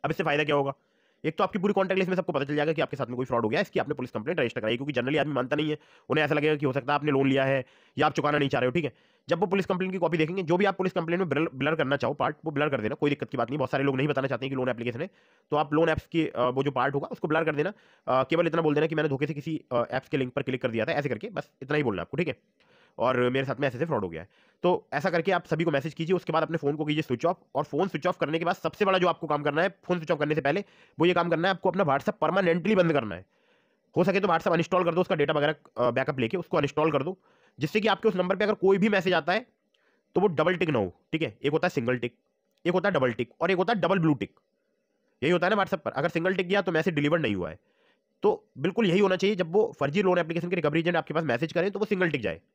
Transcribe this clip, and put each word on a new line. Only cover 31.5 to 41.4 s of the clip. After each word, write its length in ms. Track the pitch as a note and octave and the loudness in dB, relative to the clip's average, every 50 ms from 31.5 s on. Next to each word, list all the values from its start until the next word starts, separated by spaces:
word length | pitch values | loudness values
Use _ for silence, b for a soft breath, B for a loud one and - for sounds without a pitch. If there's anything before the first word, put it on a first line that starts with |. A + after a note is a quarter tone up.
| F#3+ | 0
आपको 160 | F3 - F#3+ | 2 0 0
अपना 140 | E3+ F#3 G3+ | 2 2 2
WhatsApp 300 | D3 C3+ C#3 - - - _ | 2 2 2 0 -2 -2 _
परमानेंटली 540 | - D#3 E3+ G3 F#3+ E3+ E3 F3+ D#3 G3+ A3 | 0 2 2 2 2 2 2 2 2 2 4
बंद 180 | F#3 F3 E3 D3+ | 4 4 4 2
करना 220 | C#3+ A#2 G#2 F2 | 0 -2 -2 -10
है। 100 | F2 G2 _ _ _ _ _ _ _ _ _ _ _ _ _ _ | -10 -12 _ _ _ _ _ _ _ _ _ _ _ _ _ _
हो 60 | E3 F3+ | 0 2
सके 160 | F#3+ F3+ G3 | 2 2 2
तो 80 | F#3+ | 2
WhatsApp 260 | F#3+ E3 E3 - G3 E3+ | 2 2 2 2 2 2
अनइंस्टॉल 300 | E3 E3 - - F3+ F3+ | 2 2 2 2 2 2
कर 100 | E3+ D#3+ | 2 2
दो, 80 | F3 | 2
उसका 140 | F#3 - G3 | 2 2 2
डेटा 180 | D3+ C#3+ C#3 D#3 | 0 0 0 2
वगैरह, 220 | D3+ C#3+ D3 D#3 - _ - _ | 2 2 0 -2 -4 _ -16 _
अ, 140 | A2+ B2 B2 | 0 0 0
बैकअप 280 | A#2 C3 C3 D3+ C#3+ C3 | 2 0 -2 -2 -2 -2
लेके 180 | A#2+ A2 F#3+ | -2 -2 -2
उसको 200 | F3+ E3 - - | -4 -4 -2 -2
अनइंस्टॉल 340 | E3 C#3+ C#3 - - D3+ D#3+ | 0 0 0 0 0 0 2
कर 120 | D3 C#3 C3+ | 0 0 -2
दो, 140 | F3 F#3+ _ b b b b b b b - | -2 -8 _ b b b b b b b -8
जिससे 220 | C3 D#3 - G#3+ | -8 -2 -2 0
कि 60 | G3+ | 2
आपके 220 | A3 G3 - - A3 | 2 0 2 2 0
उस 60 | - | 0
नंबर 200 | F#3 F3+ F3+ G3 | 2 0 0 0
पे 80 | F#3 G#3 | 0 0
अगर 100 | A3 G#3+ | 0 0
कोई 240 | - - F#3+ G3 | 2 4 4 4
भी 120 | G3 F#3 A3+ | 4 4 2
मैसेज 240 | G#3 F#3+ D#3+ F#3+ F3+ | 2 2 2 2 0
आता 200 | E3 D3+ E3 F3+ | 0 0 0 -2
है 120 | A3 B3 _ _ _ _ _ _ _ _ _ _ _ _ _ _ | -2 -2 _ _ _ _ _ _ _ _ _ _ _ _ _ _
तो 60 | F#3 | 2
वो 60 | F#3 | 2
डबल 280 | G#3 D#3+ C3 D#3 F3 F#3 | 2 2 2 0 0 2
टिक 140 | E3 F#3+ D#3 | 0 0 0
ना 100 | D3 A#2 | 0 0
हो। 160 | G2+ F2+ - _ _ _ | 0 -2 -6 _ _ _
ठीक 100 | - D#3+ | -4 -4
है, 160 | D#3+ B2 G2+ _ | -4 -4 -6 _